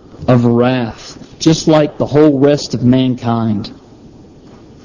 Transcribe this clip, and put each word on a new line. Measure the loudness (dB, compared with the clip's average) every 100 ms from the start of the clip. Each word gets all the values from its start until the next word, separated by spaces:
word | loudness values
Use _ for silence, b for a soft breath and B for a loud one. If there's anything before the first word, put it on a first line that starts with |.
| -20 -6 0
of | 2 2
wrath," | 2 0 -2 -6 -10 -18 -20 -20 -4
just | 0 0 2
like | 2 0 -4
the | -2
whole | 2 2 4
rest | 2 0 -4
of | -2
mankind. | 0 2 0 -4 -4 -2 -2 -6 -8 -16 -20 -20 -20 -20 -20 -20 -20 -20 -20 -20